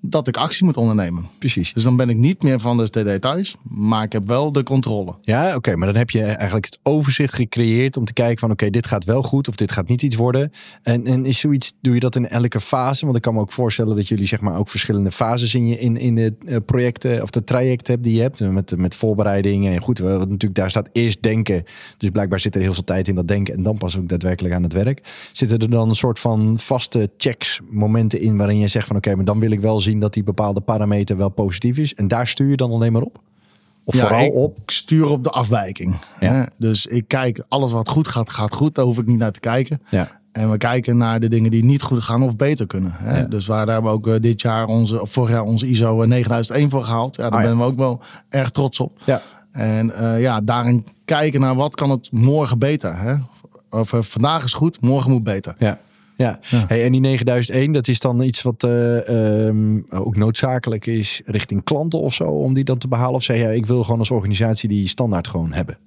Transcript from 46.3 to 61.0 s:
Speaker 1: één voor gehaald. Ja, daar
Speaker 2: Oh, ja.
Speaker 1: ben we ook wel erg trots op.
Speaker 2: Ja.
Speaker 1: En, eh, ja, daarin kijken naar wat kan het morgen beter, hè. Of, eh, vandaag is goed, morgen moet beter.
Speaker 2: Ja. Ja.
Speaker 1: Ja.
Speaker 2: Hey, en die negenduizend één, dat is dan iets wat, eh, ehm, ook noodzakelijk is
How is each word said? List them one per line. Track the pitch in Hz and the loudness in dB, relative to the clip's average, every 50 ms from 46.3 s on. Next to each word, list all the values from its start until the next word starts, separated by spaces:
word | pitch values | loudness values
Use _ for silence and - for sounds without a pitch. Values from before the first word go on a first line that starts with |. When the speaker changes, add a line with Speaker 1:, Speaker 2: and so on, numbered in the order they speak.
| 120 117 113 - 120 139 | 0 0 -2 0 0 2
Speaker 1:
één | 147 147 | 2 2
voor | 131 135 120 | 2 0 -2
gehaald. | 110 117 117 117 135 143 | -2 -2 -2 -2 -4 -4
Ja, | - - 117 | -4 -4 -2
daar | 107 117 | 0 2
Speaker 2:
Oh, | 117 | 2
ja. | 117 | 4
Speaker 1:
ben | 117 117 | 4 2
we | 120 | 2
ook | 127 135 123 | 0 0 0
wel | 135 131 120 117 - - - - _ _ | 0 -2 -2 -4 -10 -18 -20 -20 _ _
erg | - 139 131 120 | -2 -2 -2 0
trots | - - 139 131 - - | 0 -2 -2 -2 -2 -4
op. | 127 - _ _ - | -6 -6 _ _ -2
Speaker 2:
Ja. | - 135 120 - - - - _ _ | 0 0 0 -2 -10 -20 -20 _ _
Speaker 1:
En, | _ 139 110 110 110 110 113 113 - | _ -4 -2 0 0 0 0 -2 -2
eh, | - 113 113 113 113 | -2 -2 0 0 2
ja, | 120 131 117 107 | 2 0 0 0
daarin | 104 110 117 120 120 120 120 120 107 - - _ _ | 0 0 0 0 2 2 2 2 0 -4 -18 _ _
kijken | - 160 147 151 156 139 143 | -2 0 2 2 2 2 2
naar | 135 131 131 | 2 2 2
wat | 127 139 151 - | 0 0 -2 -2
kan | - 143 139 | -2 0 0
het | 139 123 - - | 0 0 -2 -4
morgen | - 113 117 131 143 156 147 117 123 120 | 0 2 4 4 4 2 2 0 0 0
beter, | 123 139 151 147 - 92 82 90 | 2 0 0 -2 -2 -4 -6 -4
hè. | 98 117 135 143 131 123 - - _ - _ - _ _ | -4 -2 -2 -2 -4 -6 -12 -20 _ -20 _ -20 _ _
Of, | - 110 113 107 - | -2 -2 -2 0 0
eh, | 117 | 0
vandaag | 110 - - 110 113 143 160 165 131 | 0 0 -2 0 2 2 2 0 0
is | 127 - | -2 0
goed, | - 147 170 170 - | 2 0 0 0 0
morgen | - 123 131 139 123 127 | 0 2 2 2 2 2
moet | 135 123 110 | 2 2 2
beter. | 107 101 98 95 - - - | 0 -2 -4 -4 -8 -4 0
Speaker 2:
Ja. | 113 104 104 - - _ _ _ _ _ _ | 0 0 0 -4 -10 _ _ _ _ _ _
Ja. | _ 127 117 98 - - - | _ 0 0 0 -4 -6 0
Speaker 1:
Ja. | - 120 107 87 | 2 2 2 2
Speaker 2:
Hey, | 113 117 117 | 2 2 4
en | 127 | 4
die | 127 131 | 4 4
negenduizend | 131 135 135 123 117 120 123 123 120 - 101 127 | 4 2 2 2 2 2 2 0 0 0 0 0
één, | 135 147 | 2 2
dat | 156 143 117 - | 2 0 2 2
is | 123 113 | 0 2
dan | - 135 123 120 | 2 0 2 2
iets | 127 131 117 - | 2 0 0 0
wat, | - 127 117 - - | -2 -2 -2 0 0
eh, | 120 120 120 120 120 120 117 - - 120 113 110 107 104 107 110 110 | 0 2 2 2 2 2 0 0 0 0 2 2 2 2 2 2 2
ehm, | 107 107 107 107 107 107 - - | 2 2 2 2 0 0 -2 -4
ook | - 92 - - 104 | -6 -4 -4 -2 0
noodzakelijk | 95 107 110 110 - - 131 127 127 - 123 113 104 - | 2 2 2 2 0 0 0 0 -2 -2 -2 -4 -4 -4
is | - 113 110 | -4 -2 -2